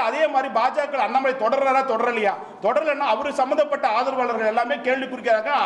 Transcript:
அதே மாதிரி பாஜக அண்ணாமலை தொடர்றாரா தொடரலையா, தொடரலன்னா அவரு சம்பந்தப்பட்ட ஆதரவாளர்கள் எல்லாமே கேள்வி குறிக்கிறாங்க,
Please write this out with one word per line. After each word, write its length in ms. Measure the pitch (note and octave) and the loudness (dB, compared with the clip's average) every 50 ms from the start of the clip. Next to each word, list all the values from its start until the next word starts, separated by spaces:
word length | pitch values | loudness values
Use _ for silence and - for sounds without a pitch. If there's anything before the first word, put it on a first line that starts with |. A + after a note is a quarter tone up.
| B3 A3+ | 0 0
அதே 140 | A#3+ D4 D#4+ D4 C#4 | 0 0 0 2 2
மாதிரி 140 | C4+ C4+ C4+ A3 A3+ | 0 -2 0 0 0
பாஜக 420 | A3+ C4 B3 D4+ C#4+ C#4 C#4+ C4 G#3+ | 0 0 0 0 -2 -2 -2 -2 -2
அண்ணாமலை 280 | G#3 A#3+ C4+ C4+ C4+ B3+ - G#3+ | 0 0 0 0 0 0 0 0
தொடர்றாரா 380 | A3+ C4+ C#4 C4+ C4+ C4 C4+ C4 C4 A3+ | 0 0 2 2 2 2 2 2 0 0
தொடரலையா, 420 | A3 A#3+ A#3+ A#3 A3 G#3+ G3 F3+ - - - - - - | 0 0 0 0 0 0 0 0 -2 -6 -14 -10 -4 -2
தொடரலன்னா 420 | G#3 B3+ D4 D#4+ D4+ C#4+ C#4 C#4+ A#3+ A3 | 0 2 2 2 0 0 0 0 0 0
அவரு 180 | C4+ C#4+ D4 C4+ - | 0 -2 -2 -2 0
சம்பந்தப்பட்ட 460 | C4 B3+ D4+ D#4 D4 D4 C#4 C4+ - B3 G#3+ A3+ | 0 2 2 2 2 2 0 0 0 0 0 0
ஆதரவாளர்கள் 520 | B3+ C4+ C4 B3+ B3 A#3+ A#3 A3 A3 G#3+ A3 | 0 0 0 0 0 -2 0 0 0 0 2
எல்லாமே 240 | A#3+ A#3+ B3+ C#4+ - - B3+ | 0 0 0 -2 -2 -2 -2
கேள்வி 180 | C4 C4+ C4 B3+ | -2 -2 -2 -6
குறிக்கிறாங்க, 440 | B3+ A#3+ G3+ A#3+ A3+ G#3+ A3 C#4 C#4+ B3 G#3 | -8 -4 0 2 2 2 2 0 0 0 0